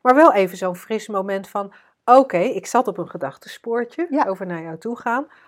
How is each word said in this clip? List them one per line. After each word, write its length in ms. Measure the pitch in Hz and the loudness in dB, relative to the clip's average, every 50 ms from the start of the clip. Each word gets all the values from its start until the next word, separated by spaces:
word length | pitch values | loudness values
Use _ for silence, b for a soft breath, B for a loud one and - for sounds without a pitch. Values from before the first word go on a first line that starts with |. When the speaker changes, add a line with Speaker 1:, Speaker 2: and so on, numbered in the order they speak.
Speaker 1:
maar 140 | b 247 254 | b 4 6
wel 180 | 285 330 320 - | 8 8 6 6
even 240 | 202 190 180 185 | 4 2 0 -2
zo'n 180 | 180 190 185 175 | -6 -6 -6 -6
fris 320 | 180 - - 220 214 214 | -6 -8 -8 -8 -8 -6
moment 400 | - 208 190 190 196 196 196 190 | -6 -6 -6 -4 -4 -6 -6 -8
van, 260 | - - 202 202 196 b b b b b b - | -8 -8 -8 -8 -10 b b b b b b 4
oké, 320 | - 247 269 269 269 - | 6 6 6 6 4 2
ik 280 | 170 185 262 - 190 - | 0 0 -2 -4 -6 -6
zat 220 | - - 240 254 | -2 0 0 0
op 100 | 214 170 | -2 -4
een 120 | - 170 - | -8 -8 -10
gedachtenspoortje 960 | - - 139 135 - _ - - - - - 233 233 240 240 233 - 311 349 339 | -10 -10 -10 -10 -10 _ -20 -20 -20 -14 -8 -6 -4 -4 -6 -6 -8 -8 -6 -4
Speaker 2:
Ja. 140 | 269 302 359 | -2 -2 0
Speaker 1:
over 200 | - - - 196 | -2 -2 -6 -8
naar 160 | 180 175 165 | -10 -8 -10
jou 160 | 165 165 160 | -10 -12 -12
toe 200 | 160 - 226 240 | -10 -10 -10 -10
gaan. 280 | - - 240 233 254 302 - b b b | -8 -6 -4 -4 -4 -6 -8 b b b